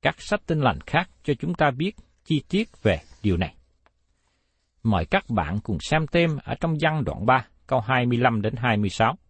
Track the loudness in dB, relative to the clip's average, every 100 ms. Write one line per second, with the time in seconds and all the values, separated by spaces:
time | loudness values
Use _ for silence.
0 | -2 -4 -4 -6 -2 2 2 0 -2 -2
1 | -2 _ -4 -2 -2 0 0 0 -6 -6
2 | -20 _ -2 -2 0 -2 -2 -2 0 0
3 | -4 -4 0 0 -2 -8 _ _ _ _
4 | _ _ _ _ _ _ _ _ 0 0
5 | 2 -2 0 -4 -2 -6 -6 -6 0 -2
6 | 0 0 0 -2 -6 -4 -2 0 0 0
7 | -4 -2 2 2 0 _ -4 -2 0 0
8 | 2 2 2 2 -2 -2 0 0 0 0
9 | 0 0